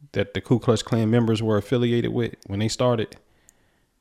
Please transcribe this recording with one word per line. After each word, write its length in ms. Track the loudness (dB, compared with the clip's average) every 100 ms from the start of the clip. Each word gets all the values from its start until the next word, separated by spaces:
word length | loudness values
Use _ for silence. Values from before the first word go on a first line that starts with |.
| -10
that 200 | -6 -4
the 80 | -4
Ku 180 | 0 0
Klux 220 | 2 0
Klan 260 | 0 0 2
members 320 | 2 2 0
were 160 | 0 0
affiliated 540 | 0 0 0 0 -2
with 220 | -2 -4 -8 -8
when 120 | -4
they 80 | -2
started? 480 | 0 0 0 -4 -10 _ _ _ _ _ _ _ _